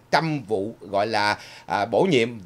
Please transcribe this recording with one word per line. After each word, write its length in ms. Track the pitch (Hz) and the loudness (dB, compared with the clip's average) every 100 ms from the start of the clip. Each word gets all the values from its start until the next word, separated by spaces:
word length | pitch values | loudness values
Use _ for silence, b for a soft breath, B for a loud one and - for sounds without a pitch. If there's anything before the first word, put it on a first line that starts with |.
| - | 0
trăm 340 | 160 160 151 | 0 2 -2
vụ 300 | 101 104 101 120 | -2 -4 -4 -8
gọi 260 | 98 98 107 | -4 -2 0
là, 320 | 110 104 101 B B - | 2 0 0 B B -4
à, 180 | 95 | -2
bổ 180 | 101 110 | 0 2
nhiệm 360 | 185 139 117 117 | 4 4 2 -2